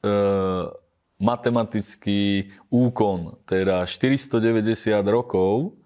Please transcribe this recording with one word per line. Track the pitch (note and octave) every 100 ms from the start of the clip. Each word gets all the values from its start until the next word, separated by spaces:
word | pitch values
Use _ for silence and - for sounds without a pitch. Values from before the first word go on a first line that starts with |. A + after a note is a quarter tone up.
e, | G#2 G2+ G2+ G2 F#2+ F#2 D2+ - _ _ _ -
matematický | G3 A#2+ A#3+ A#3+ A2 - - - - G2+ G2+ G2 G2 - _
úkon, | A#2+ B2 - G#2 F#2 E2 -
teda | - F#2+ F#2+ F#2
štyristodeväťdesiat | F2+ - C3 C3+ - A#2 A2+ A2+ G#2+ A2+ A2 G#2 G2
rokov, | A#2 A#2+ F#2+ F#2 A2+ F3 -